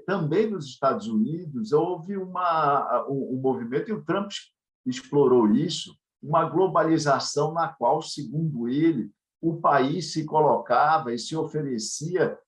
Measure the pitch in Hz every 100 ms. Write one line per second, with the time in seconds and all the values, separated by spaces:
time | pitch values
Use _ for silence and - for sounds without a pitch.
0 | - 196 151 180 226 190 131 - 135 110
1 | 107 107 123 170 165 127 110 151 170 175
2 | 170 196 185 180 175 165 143 143 - 120
3 | - 139 110 131 131 120 117 143 - 208
4 | - 190 202 - - _ _ _ 127 123
5 | - 143 131 123 107 120 175 - - -
6 | _ _ 139 160 160 156 190 165 160 160
7 | 147 131 - 143 156 165 160 - 120 120
8 | - - - 147 160 120 117 139 165 139
9 | 104 _ _ _ 165 156 170 139 135 180
10 | - 160 147 156 143 113 - 123 151 156
11 | 120 117 - 160 151 151 139 113 107 -
12 | 160 180 135 -